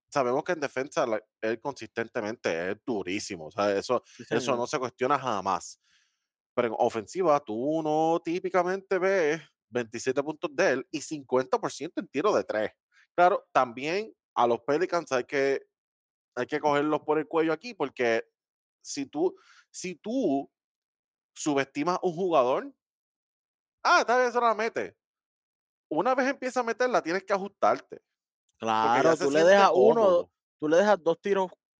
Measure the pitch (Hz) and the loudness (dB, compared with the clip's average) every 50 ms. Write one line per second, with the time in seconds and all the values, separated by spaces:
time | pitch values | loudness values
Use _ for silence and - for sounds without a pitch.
0 | _ _ - 143 135 127 123 143 151 - 180 160 143 131 - 131 135 143 - 170 | _ _ -2 -2 0 0 0 -2 -2 -4 -4 -4 -4 -6 -6 -6 -8 -6 -4 -4
1 | 151 120 110 107 - _ _ _ - 110 117 117 _ 143 135 - 113 107 _ - | -2 -2 -2 -4 -6 _ _ _ -6 -4 -4 -4 _ -10 -10 -10 -14 -10 _ -8
2 | 113 113 _ 123 107 104 113 - - 107 87 82 85 92 104 107 _ - 120 101 | -8 -6 _ -6 -6 -6 -8 -4 -4 -2 -2 -2 -4 -6 -6 -8 _ -6 -4 -4
3 | 90 87 92 107 - - 101 85 78 78 - - 101 104 101 98 95 - 127 113 | -4 -4 -6 -6 -6 -8 -10 -12 -12 -12 -4 -2 0 0 0 0 -2 -2 -2 -4
4 | - _ - - 120 - - 143 127 120 131 117 120 123 - 147 127 120 - _ | -4 _ -20 -20 -10 -4 -4 -2 0 0 -2 -2 -2 -4 -4 -4 -6 -6 -4 _
5 | 123 127 147 139 131 127 110 98 92 98 95 85 - - - _ _ _ _ _ | -2 0 0 0 0 -2 -4 -2 -2 -2 -2 -2 -4 -10 -16 _ _ _ _ _
6 | _ _ _ _ _ _ _ _ _ _ _ - 120 117 110 - 123 117 104 113 | _ _ _ _ _ _ _ _ _ _ _ -2 -2 -2 0 0 -2 0 0 -4
7 | 104 - - 170 190 165 147 143 - - 107 113 127 143 160 160 156 156 151 156 | -8 -8 -6 -2 2 2 2 2 0 -4 -6 -4 -4 -2 -2 -2 -2 0 0 0
8 | 160 160 165 170 - - 165 180 180 185 - 185 175 180 185 196 190 _ 196 185 | 2 2 0 -2 -2 -4 -6 -6 -6 -2 0 0 0 0 -4 -6 -4 _ -2 0
9 | 175 190 196 196 165 147 156 165 147 _ _ _ _ _ 110 123 120 110 - 117 | 0 0 2 2 2 0 0 -2 -6 _ _ _ _ _ -6 -6 -6 -6 -10 -6
10 | - 135 127 143 139 147 156 - - 170 143 131 185 180 131 131 127 - - 147 | -4 -2 -2 -2 -2 -4 -6 -8 -8 -8 -2 0 0 2 2 0 -4 -8 -10 -10
11 | - - 160 147 131 _ 127 127 131 127 - 233 208 147 - - 135 170 - - | -8 -8 -10 -10 -6 _ 0 0 0 0 -2 -2 -2 -6 -8 -8 -12 -10 -10 -10
12 | 220 - _ 131 160 214 185 120 95 - 101 107 107 - - _ _ _ _ _ | -12 -6 _ -2 0 2 2 0 0 0 -2 -2 -2 -4 -6 _ _ _ _ _
13 | _ _ _ - 175 180 202 - - _ _ 143 131 123 113 127 131 151 170 202 | _ _ _ 4 4 4 4 0 -6 _ _ 0 0 0 -2 -8 -8 -6 -6 -6
14 | 220 220 - _ _ _ _ - 123 120 120 113 - - 143 156 180 180 - 175 | -6 -8 -14 _ _ _ _ 0 2 2 2 0 0 -2 0 0 0 -2 -2 -4
15 | 160 - 135 127 123 - 147 143 139 139 135 - - _ _ _ _ _ _ _ | -4 -2 -4 -4 -4 -2 -2 0 0 0 0 -2 -6 _ _ _ _ _ _ _
16 | _ _ _ _ _ _ _ 120 123 123 - 147 143 151 143 143 143 151 156 147 | _ _ _ _ _ _ _ -8 -6 -4 -4 -2 0 0 2 2 0 0 -2 -2
17 | 147 - 151 156 151 151 - 165 160 160 156 156 - 247 233 _ 151 135 - - | -2 0 -2 -2 -2 -2 0 0 0 0 0 -4 -6 -16 -8 _ -8 -8 -4 -2
18 | 127 117 113 113 - - _ _ _ _ _ _ _ _ _ _ _ - - 147 | 0 2 2 0 -2 -6 _ _ _ _ _ _ _ _ _ _ _ -12 -8 -8
19 | 139 127 - 147 170 185 - - _ _ - - _ _ _ - - 185 180 - | -10 -8 -4 -2 -2 -2 -2 -6 _ _ -20 -20 _ _ _ -12 -10 -10 -12 -10
20 | _ 208 240 269 254 170 135 135 151 - _ _ _ _ _ _ _ _ _ _ | _ -6 -4 -2 0 0 0 -2 -4 -6 _ _ _ _ _ _ _ _ _ _
21 | _ _ _ _ _ _ _ - - 156 147 139 135 - _ 143 143 170 180 180 | _ _ _ _ _ _ _ -8 -4 -2 0 0 -2 -2 _ -4 -2 -2 -2 0
22 | - 185 165 160 196 185 165 147 123 120 135 170 254 277 - _ _ _ _ _ | -2 -4 -2 -2 -2 2 4 4 4 4 2 -2 -4 -8 -16 _ _ _ _ _
23 | _ _ _ _ _ _ _ _ _ _ _ _ _ _ _ _ _ 233 339 349 | _ _ _ _ _ _ _ _ _ _ _ _ _ _ _ _ _ 4 4 4
24 | 247 220 233 254 254 240 226 240 240 233 220 202 220 233 - - 104 87 - _ | 4 4 2 2 2 2 0 2 2 2 2 0 -2 -4 -4 -6 -6 -6 -10 _
25 | _ _ _ _ _ _ _ _ _ _ _ _ _ _ _ _ _ _ - - | _ _ _ _ _ _ _ _ _ _ _ _ _ _ _ _ _ _ -4 -2
26 | - 247 262 254 254 254 277 262 - 254 240 254 247 233 233 226 247 254 240 175 | 0 2 2 2 0 -2 -2 -4 -6 -6 -4 -4 -2 -2 -2 -2 -2 0 0 0
27 | - 156 170 196 196 - 208 196 190 202 - _ - 104 120 143 - _ - - | 0 0 -4 -4 -2 -2 -4 -4 -4 -6 -6 _ 2 2 2 2 -4 _ -20 -20
28 | _ _ _ _ _ _ _ _ _ _ _ _ 110 113 110 110 110 113 120 127 | _ _ _ _ _ _ _ _ _ _ _ _ -2 0 2 2 4 4 4 4
29 | 131 - 160 147 - 139 139 151 165 175 190 202 196 180 160 180 196 220 233 233 | 4 4 4 4 2 0 2 4 6 6 8 8 8 6 6 6 6 6 6 6
30 | 220 196 180 175 - - _ _ _ _ _ _ 147 151 156 170 196 214 208 185 | 4 4 4 4 0 -2 _ _ _ _ _ _ -2 2 4 4 6 6 4 2
31 | 151 160 165 - _ 202 196 196 190 180 - _ _ _ _ | 2 -2 -2 -2 _ -2 0 0 0 -2 -6 _ _ _ _